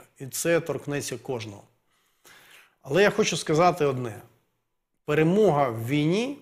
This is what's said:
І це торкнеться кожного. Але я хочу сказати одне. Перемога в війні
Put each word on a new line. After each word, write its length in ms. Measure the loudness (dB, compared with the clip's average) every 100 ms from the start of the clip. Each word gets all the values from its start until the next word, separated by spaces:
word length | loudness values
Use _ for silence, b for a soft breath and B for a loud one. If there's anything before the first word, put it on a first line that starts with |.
| -20 -16
І 80 | -12
це 340 | -6 0 0
торкнеться 580 | -2 -8 -6 -8 -8 -10
кожного. 440 | -8 -10 -10 -16 -20 _ _ b b b b b b b b b
Але 200 | -2 2
я 80 | 2
хочу 260 | 2 -2 -2
сказати 480 | 0 2 4 2
одне. 380 | 0 -2 -6 -12 -20 _ _ _ _ _ _ _
Перемога 640 | -2 2 4 4 4 4 0
в 180 | -2 -2
війні 520 | 0 2 0 -2 -8